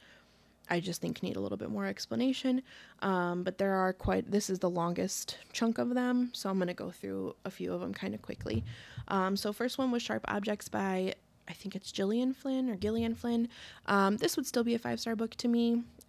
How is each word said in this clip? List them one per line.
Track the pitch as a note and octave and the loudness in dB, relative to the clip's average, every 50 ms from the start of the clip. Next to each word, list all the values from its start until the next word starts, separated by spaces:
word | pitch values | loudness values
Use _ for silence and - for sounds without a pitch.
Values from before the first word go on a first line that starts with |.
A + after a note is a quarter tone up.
| - - - - - _ _ _ _ _ _ _ - - | -20 -20 -20 -20 -20 _ _ _ _ _ _ _ -4 -2
I | F3 F3 | -2 0
just | E3 F3+ E3 - | 0 -2 -4 -4
think | - E3+ D#3 - | -4 -6 -4 -4
need | - F3+ - | -4 -4 -2
a | - | -4
little | G2+ G2 - G3 | -4 -4 -4 -4
bit | - - | -4 -4
more | G#3+ G3+ G3 | -4 -2 -2
explanation. | G3 G3 - - - A3+ A3+ B3 C4 C4 - - C4 B3+ B3+ C4 - - - - - - - | -4 -4 -6 -6 -4 -2 0 2 2 0 0 0 0 0 0 -2 -6 -18 -20 -20 -20 -12 -4
Um, | - G3 F#3+ F3+ F3 F3 F3 F3+ | 0 2 2 2 2 0 0 0
but | F3+ F#3 F#3 - | -2 -2 0 0
there | G3 G3 F#3+ | 2 2 4
are | F#3+ F#3 F#3 | 4 4 2
quite, | F#3 - - - F#3+ F#3+ - - | 0 0 0 2 2 2 2 2
this | G3 G#3 - - | 0 0 2 2
is | F#3+ F#3 | 0 0
the | - F3+ | 2 0
longest | F3+ F3 E3+ E3+ F3 F3 F#3 F#3+ - - - - - - - - | 2 2 0 0 2 0 0 0 -2 -4 -6 -8 -10 -12 -16 -10
chunk | - - A#3 A3+ A3+ A#3+ | -2 0 2 2 2 2
of | A#3+ A#3+ B3 | 0 0 2
them, | B3+ B3 B3 B3 B3 B3 B3 | 2 2 2 4 2 2 0
so | - - - G3 | -2 -4 -2 0
I'm | F#3+ F#3+ | 2 2
gonna | F#3 F3 F3+ | 2 0 -2
go | - - F3 | -4 -6 -8
through | F3 - - G3 F#3+ F#3+ - - - - _ | -8 -8 -8 -6 -4 -4 -4 -4 -6 -6 _
a | F#3+ | -10
few | F#3 - F3+ F3+ | -8 -6 -4 -4
of | F3+ F3 | -4 -2
them | F#3 F#3 | -4 -4
kinda | G3 - F#3+ F#3+ G#3 G#3 | -6 -4 -4 -6 -6 -6
quickly. | - - - - - - A3 A3+ - - - - - - - - - - | -8 -10 -10 -8 -4 -2 -2 -2 -2 -4 -10 -14 -16 -14 -14 -14 -6 -2
Um, | G3+ G3 F#3 F#3+ G3 | 0 0 2 2 0
so | G3+ - G#3 | 0 0 -2
first | G#3 - A#3 B3+ - - | -2 -2 -2 -2 0 0
one | C4 B3+ | 0 2
was | A#3+ A#3+ | 2 0
Sharp | A#3 - A3 A3 - - | 0 -2 -2 -2 -2 -2
Objects | G3+ G#3 G3+ A3 G#3 G#3 - - | -2 -2 0 -2 -2 -2 -4 -4
by, | - G#3+ G3 F#3+ F#3 F#3 F#3 F#3+ - - _ _ _ _ _ - | -2 0 0 2 2 0 0 -2 -2 -6 _ _ _ _ _ -16
I | F3 | -16
think | - - G3 - | -12 -12 -10 -10
it's | G3+ - - | -8 -10 -8
Gillian | - - G3 G3 A3 A#3+ B3+ C4 | -2 0 0 2 2 2 2 0
Flynn | C4 - - C4+ C4 C4 B3+ B3 | 0 -2 -2 -2 0 0 0 0
or | G#3+ | -2
Gillian | F3+ G#3 G#3 A3 A#3 A#3 A3+ A3+ | 0 0 0 0 2 0 0 -2
Flynn. | A#3 - A#3+ A#3 A#3 A#3 A#3 - - - - - - - | -2 0 0 2 2 2 0 -2 -12 -18 -18 -18 -10 0
Um, | - G3+ G3 G3 G3 G#3 - | 4 4 6 6 6 4 4
this | - E4+ - | 2 2 2
would | D#4+ B3+ | 0 -2
still | - - A#3+ | 0 2 2
be | A#3 A#3 A#3 | 4 4 2
a | A#3 | 2
five-star | - A#3+ A#3 A#3 - A#3 A3+ | 0 -2 -2 -2 0 -2 0
book | G#3+ A3+ A3+ - | 0 -2 -4 -4
to | - - A#3+ | 0 2 4
me. | A#3 A#3 A#3 A#3 A#3 A#3 A#3 - - - - | 4 6 6 6 4 2 0 -4 -12 -20 -6